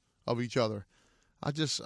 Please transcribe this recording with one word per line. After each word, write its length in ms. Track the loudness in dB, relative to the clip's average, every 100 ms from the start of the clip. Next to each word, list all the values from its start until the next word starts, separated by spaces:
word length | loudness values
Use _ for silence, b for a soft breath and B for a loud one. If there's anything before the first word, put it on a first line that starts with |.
| _ _ -2
of 120 | -2
each 160 | 0 2
other. 300 | 2 0 -8 _ _ _ _ _
I 60 | -4
just, 300 | 0 -2 -2